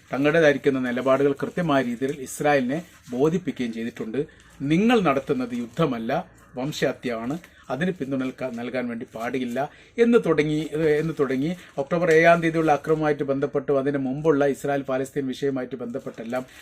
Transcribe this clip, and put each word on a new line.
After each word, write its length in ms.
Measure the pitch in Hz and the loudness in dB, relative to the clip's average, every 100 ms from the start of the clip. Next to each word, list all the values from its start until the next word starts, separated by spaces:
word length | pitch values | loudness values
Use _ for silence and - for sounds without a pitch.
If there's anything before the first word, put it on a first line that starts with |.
| - | -8
തങ്ങളുടേതായിരിക്കുന്ന 680 | 127 147 165 151 139 143 131 | -2 2 4 4 4 2 0
നിലപാടുകൾ 540 | 127 123 131 131 143 | 0 0 2 4 2
കൃത്യമായ 500 | 139 123 - 165 139 | 0 -4 -4 0 0
രീതിയിൽ 380 | 123 117 135 143 | 0 -2 -4 -6
ഇസ്രായേലിനെ 600 | 127 - 147 143 123 151 - - - | -10 -2 2 2 2 -4 -8 -16 -10
ബോധിപ്പിക്കുകയും 600 | 123 151 180 - 127 120 | 0 2 0 -2 -6 -6
ചെയ്തിട്ടുണ്ട്. 540 | 113 117 - 110 120 160 - - - | -6 -8 -8 -6 -6 -6 -10 -20 -8
നിങ്ങൾ 380 | 135 165 226 247 | 0 2 4 4
നടത്തുന്നത് 540 | 175 135 - 131 123 | 4 0 0 -2 -4
യുദ്ധമല്ല, 720 | 120 117 - 160 120 113 151 190 - - 123 | -6 -6 -2 -2 -2 -4 -4 -6 -14 -16 -8
വംശഹത്യയാണ്, 840 | 139 151 143 - 120 113 117 170 - - - | -8 -2 -2 -2 -6 -6 -6 -8 -10 -18 -8
അതിന് 200 | 131 185 | -4 -4
പിന്തുണ 280 | 175 135 135 | -4 -4 -4
നൽകാ-, 360 | 131 - 127 | -4 -6 -8
നൽകാൻ 340 | 117 120 127 120 | -8 -6 -6 -6
വേണ്ടി 180 | 117 - | -8 -10
പാടില്ല 560 | 113 120 131 120 120 147 - - - | -8 -6 -4 -4 -4 -6 -8 -6 2
എന്ന് 200 | 233 233 175 | 4 6 4
തുടങ്ങി, 420 | 151 151 151 156 | 2 2 0 -2
എന്ന് 420 | 151 160 147 160 147 | 0 2 2 0 0
തുടങ്ങി 360 | 135 131 151 180 - - | 0 0 -2 -4 -8 -8
ഒക്ടോബർ 340 | 139 170 170 | -4 0 4
ഏഴാം 280 | 160 170 170 | 6 6 6
തീയതിയുള്ള 320 | 165 160 156 | 4 2 2
അക്രമവുമായിട്ട് 500 | 143 - 156 151 147 | 2 2 0 2 0
ബന്ധപ്പെട്ടും 560 | 143 139 139 147 135 139 | -2 -2 -2 -2 0 0
അതിന് 200 | 135 143 | 0 -2
മുമ്പുള്ള 480 | 131 139 156 139 143 | -2 0 2 4 4
ഇസ്രായേൽ 360 | 127 143 143 | 0 -2 -2
പാലസ്തീൻ 440 | 135 131 135 147 131 | -2 -4 -4 -4 -6
വിഷയവുമായിട്ട് 500 | 123 139 135 123 127 | -2 -2 -2 -6 -8
ബന്ധപ്പെട്ടെല്ലാം 680 | 120 117 117 117 113 123 131 - | -8 -8 -10 -12 -8 -6 -8 -14